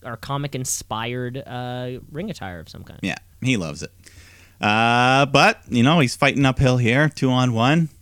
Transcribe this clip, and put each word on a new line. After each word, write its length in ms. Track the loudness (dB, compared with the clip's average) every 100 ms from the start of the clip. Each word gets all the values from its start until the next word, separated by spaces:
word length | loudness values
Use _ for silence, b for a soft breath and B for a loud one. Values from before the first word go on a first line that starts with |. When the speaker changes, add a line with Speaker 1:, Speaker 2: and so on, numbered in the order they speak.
Speaker 1:
or 120 | -12 -14
comic-inspired, 1200 | -6 -6 -4 -6 -6 -8 -6 -6 -6 -6 -6 -8 -12
uh, 460 | -10 -8 -8 -10 -10 -14
ring 180 | -12 -10
attire 300 | -10 -12 -12
of 100 | -14
some 140 | -18
kind. 160 | -18 -10
Speaker 2:
Yeah, 140 | -8 -8 _ -8
he 160 | -4 -2
loves 260 | -4 -10
it. 80 | -14 _ b b b b b b
Uh, 640 | 0 2 2 4 4 4 2
but, 340 | 4 4 2 -4
you 140 | 2
know, 180 | 4 4
he's 140 | 2 2
fighting 280 | 0 2
uphill 320 | 2 2 2 4
here, 300 | 2 2 2
two 220 | 0 0
on 220 | 2 2
one. 340 | 2 2 2 0 -4